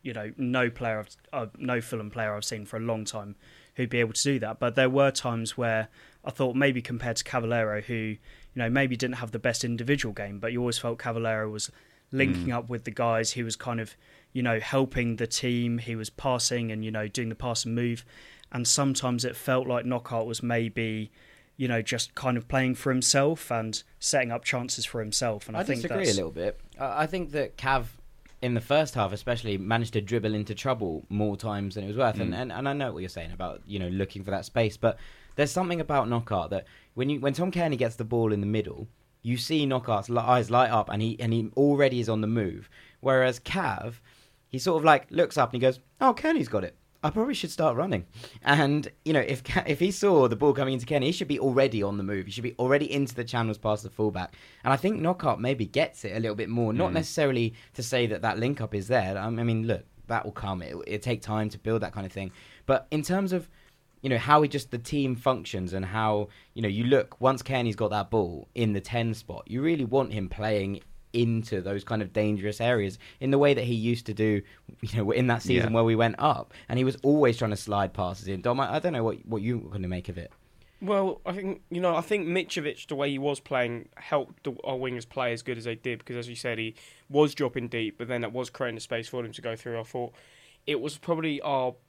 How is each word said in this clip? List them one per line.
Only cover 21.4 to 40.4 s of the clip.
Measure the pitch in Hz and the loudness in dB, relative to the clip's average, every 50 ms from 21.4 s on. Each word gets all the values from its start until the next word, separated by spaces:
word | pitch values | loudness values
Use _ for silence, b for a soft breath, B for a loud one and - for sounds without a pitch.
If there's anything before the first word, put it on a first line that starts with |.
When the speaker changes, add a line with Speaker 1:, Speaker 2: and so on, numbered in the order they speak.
| b b b | b b b
Speaker 1:
you | - 131 123 | -4 -2 0
know, | 120 113 | 0 0
just | 113 - 127 117 - - _ | 0 -2 -2 -4 -4 -6 _
kind | - 139 131 123 | -2 0 0 0
of | 120 117 - | 0 -2 0
playing | 135 135 131 127 127 | 0 2 2 2 0
for | - - 143 | 0 0 0
himself | 131 127 123 - - 139 139 147 165 156 - - | 2 2 2 4 4 4 4 4 2 -2 -4 -4
and | 120 113 113 110 107 - b b b b | -2 -2 -2 -4 -6 -6 b b b b
setting | - - - 139 127 120 | -2 2 2 2 2 2
up | 117 117 - | -2 -4 -2
chances | - - 123 123 123 - - 110 | -2 -2 -2 -2 -4 -4 -4 -4
for | - - 120 | -4 -4 -6
himself. | 110 107 104 - 127 117 107 104 - - | -4 -2 -2 0 0 0 -2 -4 -6 -6
And | 107 | -4
I | - | -4
Speaker 3:
I | 196 | -2
Speaker 1:
think | 220 135 120 | -2 -2 -2
Speaker 3:
disagree | 113 170 117 196 190 | -2 -2 -2 0 2
Speaker 1:
that's | 113 | 2
Speaker 3:
a | 101 | 2
little | 98 87 80 | 2 0 -4
bit. | - 80 87 104 - - - - - - | -6 -4 -4 -4 -4 -6 -14 -18 -8 -6
I, | 139 131 101 143 156 | -4 -4 0 0 0
I | |
think | 151 170 185 175 143 | 0 0 -4 -4 -4
that | 143 151 135 - - | -2 -4 -4 -4 -6
Cav, | - 139 135 135 131 117 117 - - - - - - - - - - | -4 0 2 2 2 0 -4 -10 -16 -20 -20 -20 -20 -20 -20 -12 -6
in | - 123 | -2 0
the | 120 113 | 0 -2
first | 113 - 143 151 156 139 - | 0 2 2 2 2 2 0
half | 127 104 92 101 | 0 0 0 -2
especially, | 104 - 127 120 113 - 110 101 | -6 -4 -4 -4 -2 -2 -4 -4
managed | 95 95 98 113 117 117 113 - | -2 0 0 0 0 0 0 -2
to | 110 | -4
dribble | 101 98 117 117 101 107 107 | -2 0 -2 0 0 0 0
into | 107 104 - 107 | -2 -2 -4 -6
trouble | - - 131 127 113 107 87 80 73 - - | -4 -2 -2 -2 0 -2 -4 -4 -6 -6 -4
more | 98 104 107 107 101 95 | 0 0 0 0 0 -2
times | - 110 104 101 101 98 95 | -4 -4 -4 -4 -4 -6 -6
than | 107 95 | -6 -8
it | |
was | 98 104 | -6 0
worth. | 120 131 117 107 - | 2 2 2 2 0
And, | 113 110 107 | -2 -2 -2
Speaker 2:
Mm. | 101 | -4
Speaker 3:
and, | 127 123 | -6 -6
and | 85 117 135 139 | -6 -4 -2 -2
I | 139 | -2
know | 143 139 123 | -2 -2 -4
what | 85 80 | -4 -6
you're | 92 90 | -8 -8
saying | - 87 82 80 | -8 -8 -8 -8
about, | - - 92 87 - - - | -8 -6 -6 -8 -8 -10 -12
you | - 101 98 | -8 -6 -4
know, | 92 87 | -2 -2
looking | 90 95 98 95 - 98 | 0 -2 -2 -4 -4 -10
for | 92 101 | -6 -4
that | 98 95 - | -4 -4 -4
space, | - - 120 113 107 - | -2 0 0 0 0 0
but | - - 113 - B B B B B B B B | 2 2 2 2 B B B B B B B B
there's | - 147 143 | 0 0 2
something | - 180 190 175 175 165 | 2 -2 0 0 0 -2
about | 147 - 147 139 117 113 | -2 2 2 2 2 2
Knockaert | 120 117 117 - 110 92 82 80 | 0 0 0 0 0 0 0 0
that | 101 95 98 b b b b b | -4 -4 -4 b b b b b
when | b - 127 139 | b -2 -2 0
you, | 147 135 | 0 0
when | 127 143 | 0 0
Tom | 135 151 175 185 | 0 0 -2 0
Cairney | 170 175 170 156 143 120 | 0 0 0 0 2 2
gets | 127 113 113 | 0 -2 0
the | - 117 | -4 -4
ball | 107 120 117 113 110 104 | 0 2 2 2 4 2
in | 101 | 2
the | 101 | 0
middle, | 101 107 110 101 - - - - - _ _ _ _ _ _ | 0 0 0 -2 -2 -8 -12 -12 -14 _ _ _ _ _ _
you | - 113 123 120 | -4 -2 -2 -2
see | 120 - 160 156 147 | -2 0 2 2 2
Knockaert's | 135 131 127 120 - 113 101 98 - | 2 0 0 0 0 0 0 0 0
li-, | 120 117 | 0 0
eyes | 113 117 123 123 | 4 4 4 4